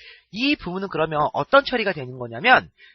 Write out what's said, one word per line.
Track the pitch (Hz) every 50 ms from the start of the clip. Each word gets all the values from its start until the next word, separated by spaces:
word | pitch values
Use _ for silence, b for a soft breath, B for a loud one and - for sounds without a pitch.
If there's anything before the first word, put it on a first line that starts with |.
| B B B B B B
이 | - 208 254 285 294
부분은 | - - 180 175 190 196 185
그러면 | - 156 160 160 156 147 143 123
어떤 | - 127 143 - - 277 277
처리가 | - 254 233 214 202 180
되는 | 156 131 127 127
거냐면 | 127 123 117 113 117 170 247 254 160 92 - _ b b b b